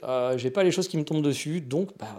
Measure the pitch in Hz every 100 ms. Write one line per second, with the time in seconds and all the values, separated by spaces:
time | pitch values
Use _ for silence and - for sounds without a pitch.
0 | 127 127 127 127 127 160 185 190 180 160
1 | 151 156 147 131 147 175 135 143 196 -
2 | 107